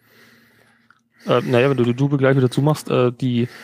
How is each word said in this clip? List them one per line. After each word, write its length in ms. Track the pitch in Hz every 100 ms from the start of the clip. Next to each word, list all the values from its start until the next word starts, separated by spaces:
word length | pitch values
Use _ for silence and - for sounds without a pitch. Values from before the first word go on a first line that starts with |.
| _ _ _ _ _ _ _ _ _ _ _ _ 214
Äh, 160 | 127
naja, 260 | 139 120 139
wenn 80 | 131
du 60 |
die 100 | 120 123
Tube 220 | 139 143
gleich 180 | 131 135
wieder 160 | 127
zumachst, 380 | - 143 147 -
äh, 220 | 127 123
die, 360 | 120 127 120 120 -